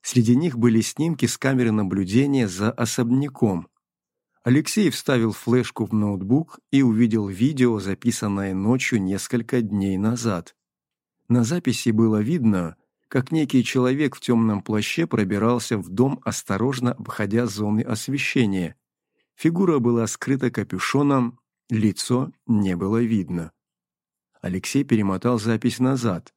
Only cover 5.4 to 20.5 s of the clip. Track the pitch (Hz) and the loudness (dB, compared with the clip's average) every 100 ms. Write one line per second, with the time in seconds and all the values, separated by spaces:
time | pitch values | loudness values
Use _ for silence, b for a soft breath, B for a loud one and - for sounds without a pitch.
5.4 | - 123 117 - 104 110 104 98 95 135 | 0 0 0 -4 -2 0 0 -2 0 0
6.4 | 165 - _ 139 127 110 120 110 101 92 | 0 -14 _ 2 4 4 2 2 -2 0
7.4 | 131 143 123 110 95 95 120 - 107 98 | 0 2 2 2 -4 -2 -2 -2 -4 -2
8.4 | 98 92 101 127 127 113 95 95 - 120 | -2 -2 0 0 0 -2 -2 -4 -4 -4
9.4 | 117 127 107 101 98 95 107 117 117 90 | -2 -2 0 -2 -2 0 -2 -2 -4 -4
10.4 | - _ _ _ _ _ _ _ _ 120 | -8 _ _ _ _ _ _ _ _ 2
11.4 | 113 175 131 - 123 110 113 107 107 165 | 2 0 -2 -2 0 2 4 2 0 0
12.4 | 113 98 85 - _ _ _ 135 131 160 | 0 0 -4 -10 _ _ _ -4 -2 -2
13.4 | 151 135 117 131 127 135 147 - - 120 | 2 0 2 0 0 0 -2 -4 0 2
14.4 | 113 104 - 107 101 - 165 110 98 101 | 2 0 -2 -2 -2 -4 -2 0 0 0
15.4 | 110 120 - 110 87 95 135 - - 107 | 0 0 -2 -4 -4 0 0 0 -6 -8
16.4 | - 98 123 131 123 123 107 - 101 113 | -4 -2 0 0 -2 -2 -10 -4 0 0
17.4 | 120 101 104 107 120 120 - 139 - 127 | 0 -2 -2 0 -2 -6 -4 -4 -2 2
18.4 | 110 95 85 - _ _ _ _ _ _ | 2 0 -4 -10 _ _ _ _ _ _
19.4 | 160 170 185 147 117 117 110 - - 135 | 0 2 2 4 2 2 0 -4 -4 -2
20.4 | 127 | 0